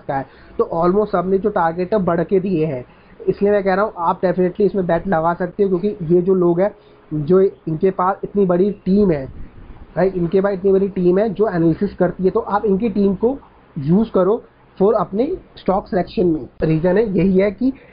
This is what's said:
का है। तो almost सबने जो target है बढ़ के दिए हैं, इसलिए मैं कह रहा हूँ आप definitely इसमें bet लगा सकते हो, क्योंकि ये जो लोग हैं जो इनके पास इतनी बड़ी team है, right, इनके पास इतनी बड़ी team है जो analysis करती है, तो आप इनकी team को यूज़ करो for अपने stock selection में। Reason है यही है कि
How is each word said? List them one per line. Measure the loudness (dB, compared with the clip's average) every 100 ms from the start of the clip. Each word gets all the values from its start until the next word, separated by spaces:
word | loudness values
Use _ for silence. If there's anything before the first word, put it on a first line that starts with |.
| -4
का | -8
है। | -8 -16 -16 -6
तो | -4 0
almost | 0 2 0
सबने | -2 0 0
जो | 0
target | 0 -2 -2 -2
है | -2
बढ़ | 0 -2
के | 0 0
दिए | 0 -2 -2
हैं, | -4 -10 -20 -20 -12 -4
इसलिए | 0 2
मैं | 2
कह | 2
रहा | 0 -2
हूँ | -2
आप | -4 0
definitely | 0 0 0 2
इसमें | 0 0 -2
bet | -2 0
लगा | 0 0
सकते | -2 -4 -2
हो, | 0
क्योंकि | 0 -2 -4 0 2
ये |
जो | 4
लोग | 2 2 2
हैं | 0 -4 -20 -20 -10
जो | -6 2 4
इनके | 4 0 -8 -2 -2
पास | 0 -2 -2
इतनी | -4 0 2
बड़ी | 2 0 0 0
team | 2 2
है, | 0 -4 -12 -16 -16 -20 -20 -12 -2
right, | -2 0
इनके | 0 0
पास | 0
इतनी | 0 2
बड़ी | 2 0
team | 0 2 2
है | 0
जो | 0 -2
analysis | 2 0 0 -2
करती | -2 -2 0
है, | -2
तो | 0
आप | -2 -2 0
इनकी | 0 0
team | 0 0 2
को | -2 -2 -10 _ _ -8
यूज़ | 0 2 2
करो | 2 2 0 -4 _ _ -2
for | 0 2
अपने | -2 -4 -4 -4 -12 -12
stock | -4 -4 -2
selection | -4 -4 -2 0
में। | 0 -6 -6
Reason | -2 0 2 0
है | 0 0
यही | 2 2
है | 0
कि | 0 -4 -4 -12